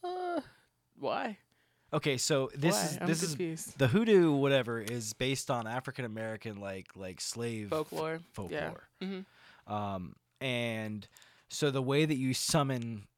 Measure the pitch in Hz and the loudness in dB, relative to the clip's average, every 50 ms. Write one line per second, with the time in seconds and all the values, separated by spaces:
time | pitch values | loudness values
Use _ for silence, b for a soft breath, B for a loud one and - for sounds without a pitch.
0 | - 349 359 359 359 359 349 320 B B B B B B _ _ _ _ _ - | -4 -4 -4 -4 -2 -2 -2 -4 B B B B B B _ _ _ _ _ -6
1 | 139 131 - - - 226 208 - _ _ _ _ _ _ _ _ _ _ - 151 | -4 -2 -2 -2 -2 -4 -8 -10 _ _ _ _ _ _ _ _ _ _ -4 0
2 | - 156 135 123 - - 156 135 135 127 - 143 139 165 196 208 190 160 147 180 | 0 2 0 0 2 2 2 2 2 0 -2 2 4 4 4 4 2 0 -2 -2
3 | - 180 - 160 175 165 151 135 180 165 160 160 - - - - 135 123 117 202 | 0 0 2 2 0 -2 -2 -2 -4 -4 -4 -6 -10 -12 0 2 2 4 6 4
4 | 233 226 214 190 175 160 147 139 135 139 139 135 123 117 117 117 107 107 120 123 | 6 8 10 10 10 8 6 4 4 6 4 4 4 2 -2 -4 -4 -4 -6 -6
5 | 110 107 110 _ 127 131 139 131 - - 135 120 113 110 117 127 - - 127 - | -6 -6 -4 _ -2 0 0 -2 0 -2 -2 -2 -2 -4 -4 -4 -6 -6 -8 -6
6 | 127 113 107 110 110 110 110 104 - 117 107 101 101 98 95 95 92 - - 98 | -6 -6 -6 -6 -6 -6 -6 -6 -8 -10 -8 -8 -8 -8 -8 -8 -10 -14 -14 -12
7 | 98 92 92 - - - - 113 117 117 113 110 107 101 160 156 156 - - 160 | -10 -10 -8 -8 -8 -8 -6 -4 -4 -4 -4 -4 -4 -2 -2 -4 -4 -4 -6 -4
8 | 156 160 160 165 170 - _ - 196 175 170 151 151 160 - - - _ _ _ | -4 -4 -4 -6 -10 -12 _ -10 -8 -6 -4 -4 -4 -6 -8 -10 -16 _ _ _
9 | 185 185 196 185 196 _ _ - - - - - _ - 104 104 104 101 98 92 | -8 -8 -8 -8 -10 _ _ -20 -20 -20 -20 -20 _ -6 -4 -4 -4 -4 -4 -6
10 | 90 80 - _ _ _ _ _ 131 131 123 120 120 117 113 110 110 107 107 104 | -8 -10 -12 _ _ _ _ _ -4 -4 -2 -2 -2 -2 -4 -4 -6 -6 -6 -8
11 | 98 - b b b b b b b b - - - 143 131 135 131 127 139 143 | -10 -14 b b b b b b b b -4 0 0 2 2 0 0 2 2 2
12 | 156 156 156 127 131 131 127 - - - - 160 139 135 131 123 120 117 113 104 | 4 2 2 0 2 0 0 0 0 2 2 2 2 2 0 -2 -4 -6 -8 -10
13 | 98 _ _ | -12 _ _